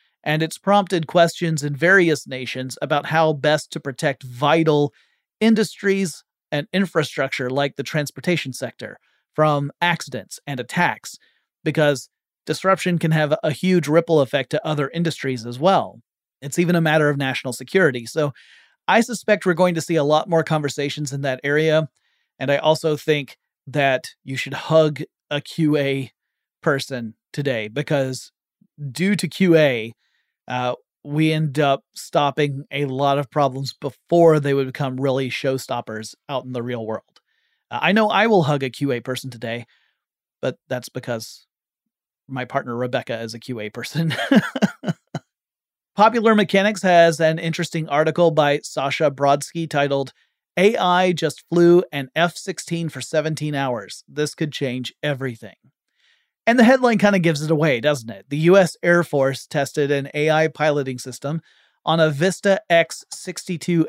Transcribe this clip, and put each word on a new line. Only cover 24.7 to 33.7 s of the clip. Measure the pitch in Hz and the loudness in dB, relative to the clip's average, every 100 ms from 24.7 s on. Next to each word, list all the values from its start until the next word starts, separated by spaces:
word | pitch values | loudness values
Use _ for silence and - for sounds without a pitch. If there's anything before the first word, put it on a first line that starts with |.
| 160 156 139 - _ _ | 4 4 0 -12 _ _
a | 143 | -8
Q | - - 156 151 | -6 -2 0 2
A | 139 135 127 _ _ _ _ _ | 0 -4 -6 _ _ _ _ _
person | 160 135 - 127 113 - _ | -2 -2 -4 -8 -10 -14 _
today, | - 143 120 107 | -6 -4 -4 -6
because | 117 143 147 135 131 - _ _ _ _ - 143 | -6 -2 -2 -2 -6 -14 _ _ _ _ -14 -12
due | 120 190 | -2 0
to | 202 170 | 0 -4
Q | - 190 | 0 4
A, | 160 147 120 113 - _ _ _ _ - | 6 4 0 -8 -14 _ _ _ _ -10
uh, | 127 123 123 _ _ | -6 -4 -6 _ _
we | 147 147 156 | -8 0 0
end | 156 156 135 | 0 -2 0
up | 143 139 - | 0 0 -4
stopping | - - 160 143 135 147 135 - | -20 -4 0 0 0 -2 -4 -10
a | 139 143 | -6 -4
lot | 131 143 139 | -2 0 0
of | 143 | -2
problems | 156 139 131 135 | 0 0 -2 -10